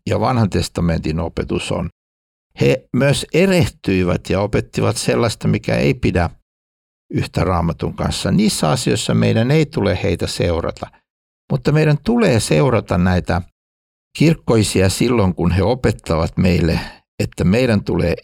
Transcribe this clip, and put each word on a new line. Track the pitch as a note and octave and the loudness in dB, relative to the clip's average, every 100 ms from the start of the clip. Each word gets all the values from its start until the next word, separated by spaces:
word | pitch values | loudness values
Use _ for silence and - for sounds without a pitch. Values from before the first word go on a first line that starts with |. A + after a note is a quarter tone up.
| - | -4
ja | G2 | -2
Vanhan | A2 B2+ G#2+ | 0 0 0
testamentin | F#2+ D#2+ - E2+ D#2+ - D#2+ | 0 -4 -2 -2 0 -2 -4
opetus | E2+ - - F2 - | -4 -6 -4 -4 -4
on. | F2+ F2 - _ _ _ _ _ - | -6 -6 -10 _ _ _ _ _ -2
He | C3+ C#3 - | 0 0 -2
myös | B2 C#3 C3+ - | 0 2 0 0
erehtyivät | D3 G3 F3+ C#3+ - - F#2 F2+ F2 - | 0 2 4 2 -2 -2 0 2 -2 -2
ja | F2+ | -2
opettivat | G#2 A#2 A#2 - G#2+ A2 | 0 -2 -4 -2 -2 -2
sellaista, | - A#2+ A#2 - - | -2 0 0 -2 -2
mikä | G#2+ - A2+ | -2 0 0
ei | C#3 | 0
pidä | B2+ A#2 F2+ E2+ - _ _ _ _ _ _ - | 0 0 0 -2 -4 _ _ _ _ _ _ -8
yhtä | - C3 - | -4 -4 -2
Raamatun | F2 F2+ E2+ D#2+ E2 | 0 0 0 -2 -6
kanssa. | - - - - | -4 -4 -4 -2
Niissä | - G#3+ - D#3 | 0 0 0 0
asioissa | C#3 C#3 A#2 - | 0 0 -2 0
meidän | A2+ A2+ A2 A#2 | 0 2 2 2
ei | D#3 D3+ | 2 0
tule | - G2 F#2 | -2 -2 0
heitä | F#2+ F2+ - | -2 -2 -4
seurata, | - E2+ E2 - - - _ _ _ _ _ - | -2 -2 -2 -4 -8 -12 _ _ _ _ _ -6
mutta | C#3 - | -4 0
meidän | D3 D3+ D3 - | 2 2 0 0
tulee | A#3+ G#3 A#2+ | 0 2 2
seurata | - D#3 D3 A2+ - F#2 | 2 2 2 0 0 0
näitä | F2+ F2+ - F2 - _ _ _ _ _ _ - | 2 0 0 -4 -4 _ _ _ _ _ _ 0
kirkkoisia | D3 D#3+ - A#2 G#2 - F#2+ | 2 2 2 2 2 2 2
silloin, | - A#2+ B2 F#2+ E2+ | 2 0 2 0 0
kun | E2+ | 0
he | F2 | 2
opettavat | F#2+ B2+ A#2+ G#2+ - D#2+ E2 - | 0 0 -2 -4 -2 -2 -2 0
meille, | F#2 F2 E2 E2 - - _ - | 0 2 2 -2 -4 -16 _ -6
että | G#2 - | -6 -2
meidän | F2 A2 B2+ A2 | 0 2 2 0
tulee | - E2+ E2+ - | 0 -2 0 -2